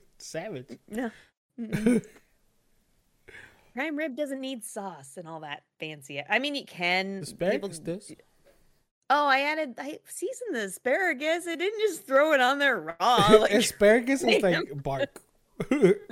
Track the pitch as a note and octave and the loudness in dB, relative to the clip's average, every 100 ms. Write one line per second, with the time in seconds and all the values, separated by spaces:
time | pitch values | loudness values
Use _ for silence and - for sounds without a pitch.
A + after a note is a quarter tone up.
0 | _ _ - D#3 G3 D3+ B2+ B2+ - G#3+ | _ _ -12 -10 -8 -10 -12 -18 -12 -8
1 | A#3+ - _ _ _ - A3 G#3+ A3 A#3 | -8 -8 _ _ _ -14 -8 -2 2 0
2 | - - _ _ _ _ _ _ _ _ | -2 -16 _ _ _ _ _ _ _ _
3 | _ _ - - - _ _ A#3 D4+ D4 | _ _ -20 -20 -20 _ _ -8 -6 -4
4 | D#4 B3+ D4 C4+ C4 C4 - G#3+ G3 D#3+ | -4 -4 -6 -6 -8 -10 -10 -10 -10 -12
5 | C#3 - E3 D#3+ D#3 C#3+ _ - D#3+ D3+ | -18 -16 -14 -12 -12 -14 _ -14 -12 -12
6 | - C#3+ C#3+ G#3+ C#4+ C#4+ A#3+ - F3 F#3 | -12 -10 -2 -2 0 -6 -10 -6 -2 0
7 | F#3+ G3 D#3 - F3 G3 G3 E3 D#3+ F3+ | -2 -6 -10 -4 -2 -2 -4 -10 -10 -10
8 | - D3+ _ _ _ _ _ _ _ _ | -10 -20 _ _ _ _ _ _ _ _
9 | - C#4+ D4 C4+ C#4+ D#4 D4+ A3+ C#4 D#4 | -2 2 4 2 0 -4 -6 -8 -12 -12
10 | - - F#4 C5 A#4+ C4 G3 - B3 D4+ | -16 -10 -10 -8 -8 -6 -6 -6 -2 0
11 | F#4 C4 D4+ E4+ E4+ D#4+ F4+ A4 G#4+ F4 | 0 -2 -2 -2 -4 -4 -4 0 -2 -2
12 | - C4+ D#4 C#4+ B3 C#4+ C#4+ A3+ D#3 E3+ | 0 4 4 4 4 2 2 0 -4 -2
13 | G#3+ A#3 G3+ A3 G#3+ G#3 G3+ - G#3 A#3 | 2 6 8 8 8 2 0 4 6 6
14 | A#3+ C4+ B3 G3+ G3 E3+ - C#3+ C#3 C3+ | 4 0 2 2 4 2 -2 -6 -4 -4
15 | C4+ - _ _ _ - - D4 A3 - | -4 -8 _ _ _ -10 -2 4 4 4
16 | - | -2